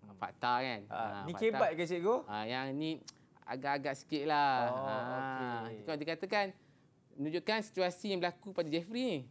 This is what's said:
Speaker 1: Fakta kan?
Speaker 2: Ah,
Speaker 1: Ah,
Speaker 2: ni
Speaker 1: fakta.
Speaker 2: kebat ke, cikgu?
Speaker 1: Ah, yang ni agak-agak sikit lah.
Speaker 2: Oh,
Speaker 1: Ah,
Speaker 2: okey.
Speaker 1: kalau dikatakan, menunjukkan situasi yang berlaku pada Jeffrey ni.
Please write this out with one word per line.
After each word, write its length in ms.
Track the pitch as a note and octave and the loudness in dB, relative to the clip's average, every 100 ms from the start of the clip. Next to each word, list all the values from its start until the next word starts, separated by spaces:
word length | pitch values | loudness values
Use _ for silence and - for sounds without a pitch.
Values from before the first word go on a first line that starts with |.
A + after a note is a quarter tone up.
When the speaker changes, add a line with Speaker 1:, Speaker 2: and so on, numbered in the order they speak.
| G#2 G2 | -18 -8
Speaker 1:
Fakta 380 | G2+ - B2 B2 | -8 -2 2 4
kan? 220 | C3 A2+ G2+ | 2 -2 -6
Speaker 2:
Ah, 100 | - | -4
Speaker 1:
Ah, 260 | A2+ G2+ | -2 -2
Speaker 2:
ni 100 | G2+ | -4
Speaker 1:
fakta. 100 | F3 | 2
Speaker 2:
kebat 280 | A3 A3 F#3+ | 2 4 4
ke, 120 | D#3+ E3+ | 4 0
cikgu? 300 | F3+ F3+ B3 - | 2 2 2 0
Speaker 1:
Ah, 180 | G#2 | -4
yang 220 | A2 B2+ C3+ | -2 -2 -2
ni 300 | C3+ D#3 D#3+ - - - - | -2 -2 -4 -8 -20 -20 -20
agak-agak 520 | - C3 C#3 C#3+ C#3+ C3+ | -8 -4 0 0 0 -4
sikit 280 | - D#3 C#3+ | -2 -2 2
lah. 260 | D3+ C#3+ C3 A#2+ | 4 6 4 2
Speaker 2:
Oh, 120 | B2+ | 0
Speaker 1:
Ah, 360 | C3+ A2 B2 B2+ C3+ C3 B2+ A#2+ A2+ | -2 -2 -2 -2 -2 -2 -2 -2 -4
Speaker 2:
okey. 180 | A2 | -8
Speaker 1:
kalau 140 | G#2 D3+ | -6 -4
dikatakan, 480 | D3+ E3 F#3+ G#3 G3 - - - _ _ _ | -2 -4 0 2 0 -4 -20 -20 _ _ _
menunjukkan 460 | - D3 E3 E3+ A3 | -6 -2 -2 2 0
situasi 420 | G#3+ - F3+ F3 G#3+ | 0 0 0 0 -2
yang 100 | F#3+ | 0
berlaku 320 | F3 F3 - | 0 -2 -8
pada 160 | F#3+ E3 | -2 0
Jeffrey 340 | D#3+ E3+ A#3 | 0 0 -2
ni. 160 | B3+ E3 A#2+ | 0 0 -4